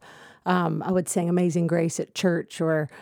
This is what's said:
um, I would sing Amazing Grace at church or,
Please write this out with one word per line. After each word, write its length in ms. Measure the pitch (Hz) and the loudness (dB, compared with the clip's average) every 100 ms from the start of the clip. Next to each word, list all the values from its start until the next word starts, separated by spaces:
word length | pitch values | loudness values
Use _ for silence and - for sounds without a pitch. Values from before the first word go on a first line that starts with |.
| - - - - - | -20 -20 -20 -6 0
um, 360 | 180 170 160 | 2 2 -2
I 60 | 165 | 0
would 160 | 185 170 | 0 0
sing 200 | 196 170 | -2 0
Amazing 380 | 175 180 165 170 | 2 2 0 0
Grace 340 | 170 165 - | 0 0 -4
at 140 | - | -6
church 460 | - 185 170 - - | -2 0 0 -4 -4
or, 280 | 160 156 151 - | 0 0 -2 -10